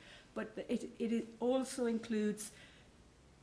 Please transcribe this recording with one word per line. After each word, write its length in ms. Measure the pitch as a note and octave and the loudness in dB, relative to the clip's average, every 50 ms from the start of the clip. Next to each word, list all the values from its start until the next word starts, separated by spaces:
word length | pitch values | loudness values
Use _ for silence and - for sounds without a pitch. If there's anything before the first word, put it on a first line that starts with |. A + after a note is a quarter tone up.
| - - - - - - - | -18 -18 -18 -20 -16 -8 -6
but 180 | A3 G#3+ - - - - | -6 -6 -4 -6 -6 -2
it, 220 | - B3 - - - - - | 0 0 0 -2 -4 -4 -2
it, 120 | A#3+ A3 | 0 2
it 160 | A#3 A3+ - - - - | 2 2 0 -2 -4 0
also 460 | A#3 B3 C4 C4 B3+ B3 - - A#3+ | 2 4 4 4 2 0 0 0 2
includes 680 | A#3 A#3 A3+ A3+ - A3+ G#3+ G#3+ G#3 G#3 G#3 - - - - - - - - - - - - - - - - - - - - | 2 2 2 0 2 2 4 4 4 2 0 -4 -8 -10 -12 -18 -20 -20 -20 -20 -20 -20 -20 -20 -20 -20 -20 -20 -20 -20 -20